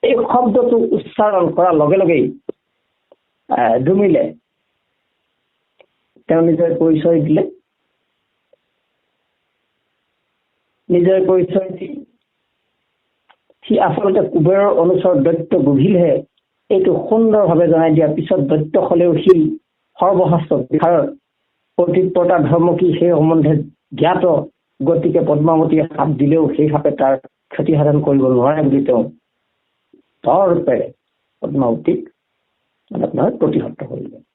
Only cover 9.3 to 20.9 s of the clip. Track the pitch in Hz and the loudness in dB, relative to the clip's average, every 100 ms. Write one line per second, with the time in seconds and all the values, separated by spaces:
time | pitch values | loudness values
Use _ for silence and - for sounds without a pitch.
9.3 | _ _ _ _ _ _ _ _ _ _ | _ _ _ _ _ _ _ _ _ _
10.3 | _ _ _ _ _ _ 175 180 190 185 | _ _ _ _ _ _ 0 2 2 2
11.3 | 185 175 196 190 180 185 294 - _ _ | 0 0 -4 -4 -12 -12 -14 -18 _ _
12.3 | _ _ _ _ _ _ _ _ _ _ | _ _ _ _ _ _ _ _ _ _
13.3 | _ _ _ - 220 180 156 196 190 170 | _ _ _ -4 0 0 0 0 0 0
14.3 | 170 156 196 202 170 170 185 185 160 139 | 0 2 2 2 2 2 2 0 0 0
15.3 | 165 - 180 139 139 170 185 170 131 - | -2 -2 0 2 2 2 2 2 0 -4
16.3 | _ _ _ _ 196 190 151 - 220 226 | _ _ _ _ 0 0 -2 0 0 2
17.3 | 214 185 165 170 160 160 156 151 156 - | 2 2 2 2 2 2 2 0 -2 -2
18.3 | - 143 156 156 202 - 170 175 156 190 | -2 0 -2 0 -2 0 0 2 2 2
19.3 | 175 156 156 _ _ _ - 185 190 170 | 4 2 -4 _ _ _ -2 0 2 0
20.3 | 170 165 143 - 156 165 | 0 0 -4 -2 -2 2